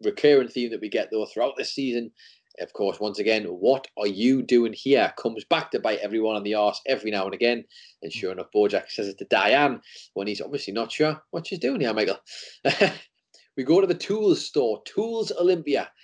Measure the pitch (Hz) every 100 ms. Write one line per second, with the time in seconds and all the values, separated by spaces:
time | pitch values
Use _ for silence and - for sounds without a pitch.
0 | 104 104 147 139 120 127 117 107 107 110
1 | - 110 104 113 131 - - - 131 120
2 | 113 - - _ _ - 90 - 98 90
3 | 104 104 104 110 98 90 107 135 - -
4 | 104 95 120 131 120 120 117 104 135 135
5 | 101 - 117 113 - 160 - 120 110 104
6 | 104 110 110 107 101 107 104 - - 117
7 | 107 101 95 95 117 120 - - - _
8 | 82 107 95 92 95 104 104 101 - -
9 | 101 92 - 104 101 135 143 117 - -
10 | - 98 104 101 107 139 - 107 117 -
11 | 156 151 _ 170 - 180 247 254 120 110
12 | 95 - - - - - 139 - 185 -
13 | - _ _ _ _ - 131 175 185 170
14 | - 214 208 - - 151 117 104 - -
15 | 226 226 208 185 175 175 147 123 90 _